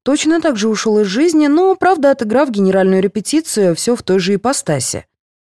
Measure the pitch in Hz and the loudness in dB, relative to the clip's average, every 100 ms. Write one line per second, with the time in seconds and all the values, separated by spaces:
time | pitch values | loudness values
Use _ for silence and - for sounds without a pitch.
0 | - 294 302 330 320 226 214 208 226 214 | -2 -2 0 0 0 0 -2 -2 0 0
1 | 208 202 339 311 294 294 381 381 370 370 | 0 0 0 2 2 2 2 2 0 2
2 | 277 277 220 233 285 202 190 196 190 190 | 2 0 0 0 0 0 0 2 2 2
3 | 196 214 - 302 320 - 190 160 - 240 | 0 -4 -4 -4 -2 0 0 0 -2 -4
4 | - 190 180 196 240 277 - 147 120 90 | 0 -2 0 -2 -2 -4 -4 -4 -4 -8
5 | - _ _ _ | -12 _ _ _